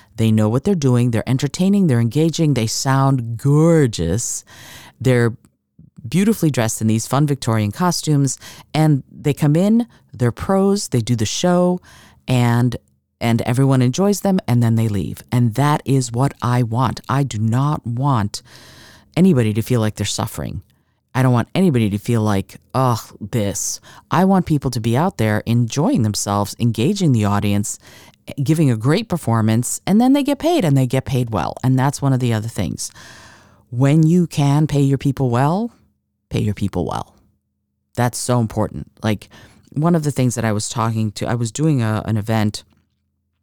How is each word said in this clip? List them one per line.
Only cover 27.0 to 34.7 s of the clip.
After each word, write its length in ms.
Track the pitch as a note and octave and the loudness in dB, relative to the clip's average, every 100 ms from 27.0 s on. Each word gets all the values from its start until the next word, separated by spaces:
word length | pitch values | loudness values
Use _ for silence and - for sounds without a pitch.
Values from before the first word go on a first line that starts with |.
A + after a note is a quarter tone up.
| E3 | 2
the 140 | A#2 G#2 | 2 2
audience, 540 | G2+ G#2 G2+ G#2 - - - - _ - - | 0 0 -2 -4 -8 -16 -20 -20 _ -12 -4
giving 260 | C3+ D#3+ C#3+ | -2 2 2
a 80 | A2 | 2
great 320 | B2+ F3+ A3+ | 0 0 -2
performance, 720 | F3 - A2+ A2 A2+ - - - | -4 0 0 2 2 -2 -6 0
and 120 | G#3+ | 2
then 140 | B3+ | 4
they 80 | C#4+ | 2
get 160 | C#4 C#4 | 0 -2
paid, 260 | D#4+ E4+ | 0 2
and 140 | E3+ C3+ | 2 2
they 80 | B2+ | 2
get 200 | C3+ A#2+ | -2 -2
paid 260 | B2+ A#2+ | -2 -2
well. 240 | G#2 A1 - | -4 -4 -2
And 140 | B2+ C3 | 0 2
that's 260 | C#3 - | 0 0
one 100 | C#3 | -2
of 60 | B2+ | 0
the 140 | B2 | 0
other 140 | A2 A2+ | -2 -4
things. 440 | - D#2 - - - - - - - - _ - | -4 -6 -6 -12 -16 -20 -20 -20 -20 -20 _ -10
When 320 | A#2+ C#3 D#3 D#3 | 0 2 4 4
you 220 | F3+ E3 | 4 2
can 400 | - C#3+ D3 | 0 2 2
pay 140 | D#3 | 2